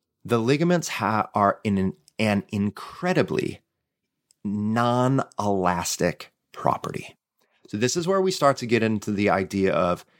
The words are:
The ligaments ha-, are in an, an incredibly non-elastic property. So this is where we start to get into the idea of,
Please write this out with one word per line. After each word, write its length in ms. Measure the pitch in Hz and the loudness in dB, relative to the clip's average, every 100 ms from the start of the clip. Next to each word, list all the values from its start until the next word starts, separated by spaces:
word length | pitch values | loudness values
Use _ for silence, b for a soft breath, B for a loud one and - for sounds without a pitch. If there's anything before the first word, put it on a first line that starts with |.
| _ _ | _ _
The 140 | - 117 | -2 0
ligaments 500 | 113 143 170 175 156 | 2 2 2 0 -2
ha-, 400 | - 101 107 - | -4 0 0 0
are 260 | - 101 - | 2 2 2
in 120 | 110 98 | 0 0
an, 140 | 95 - _ - | 0 -4 _ -2
an 260 | 110 101 - | 0 0 -2
incredibly 1120 | 107 101 - - - 180 175 - - - - _ _ _ _ _ _ _ _ | -4 -4 -4 -14 -6 -2 0 0 -2 -4 -8 _ _ _ _ _ _ _ _
non-elastic 1900 | 104 104 104 113 120 123 127 135 - - 101 98 90 87 85 - 85 80 - _ _ | -6 -4 -2 0 2 2 2 0 -2 -4 -2 0 0 0 -4 -2 -2 -2 -12 _ _
property. 640 | - - - - - - - _ _ _ _ - | -4 -2 -2 -4 -10 -14 -20 _ _ _ _ -10
So 80 | 104 | -2
this 200 | 123 175 | -2 0
is 100 | 170 | 0
where 140 | 190 | 0
we 100 | 190 | 0
start 260 | 180 143 135 | 2 2 2
to 80 | 123 | 0
get 160 | 117 | 2
into 280 | 110 107 107 | 2 0 -2
the 200 | 101 101 | 0 2
idea 420 | 92 92 98 95 | 2 0 0 2
of, 320 | 80 90 87 - | 2 2 0 -6